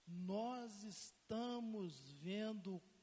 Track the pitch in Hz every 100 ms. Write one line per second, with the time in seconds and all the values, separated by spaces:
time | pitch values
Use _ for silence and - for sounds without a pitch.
0 | - 175 180 196 233 254 240 202 214 180
1 | - - - 220 240 240 226 220 180 139
2 | 135 143 160 202 214 220 190 185 - -